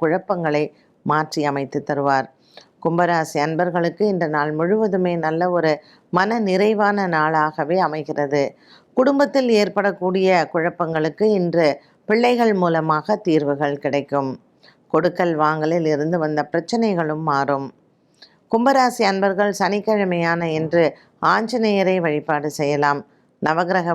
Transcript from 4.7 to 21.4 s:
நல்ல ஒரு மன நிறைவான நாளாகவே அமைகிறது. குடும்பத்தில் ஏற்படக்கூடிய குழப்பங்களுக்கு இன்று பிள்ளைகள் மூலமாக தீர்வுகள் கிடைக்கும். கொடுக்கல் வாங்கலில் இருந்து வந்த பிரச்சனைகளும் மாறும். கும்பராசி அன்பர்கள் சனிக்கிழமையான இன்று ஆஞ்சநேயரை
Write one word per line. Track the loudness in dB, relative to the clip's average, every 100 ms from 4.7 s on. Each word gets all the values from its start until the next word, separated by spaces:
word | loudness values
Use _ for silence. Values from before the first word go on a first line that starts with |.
| 0 0 0 0 -2 -2
நல்ல | -2 0 0
ஒரு | 0 -2 -6 -20 _ 0
மன | 0 0 0
நிறைவான | 2 2 2 2 0 0 0
நாளாகவே | 2 2 0 -2 -2 0 0
அமைகிறது. | -2 -6 -4 0 0 -2 -6 _ -20 _ 0
குடும்பத்தில் | 2 2 2 2 2 2
ஏற்படக்கூடிய | 2 0 -2 -2 -2 0 2 2 2
குழப்பங்களுக்கு | -2 -2 -2 -4 -2 -2 0 0 2
இன்று | 0 2 2 0 _ _ -2
பிள்ளைகள் | 2 2 2 2 2
மூலமாக | 2 0 0 -2 0 -2 2
தீர்வுகள் | 2 2 -2 -2 -2
கிடைக்கும். | -2 -4 -2 -4 -4 -8 _ _ _ _ _
கொடுக்கல் | 0 0 0 -2 2
வாங்கலில் | 0 0 0 0 0
இருந்து | 0 0 -2
வந்த | 0 -2 -2
பிரச்சனைகளும் | -4 -2 -2 0 0 -2 -2 -2
மாறும். | 0 0 -2 -6 -14 _ _ _ _ -20 _ _
கும்பராசி | 0 2 4 2 2 0
அன்பர்கள் | 2 0 0 -2 0
சனிக்கிழமையான | -2 0 0 0 0 0 0 0 -2 -4
இன்று | 0 2 2 -2 _ _ 0
ஆஞ்சநேயரை | 0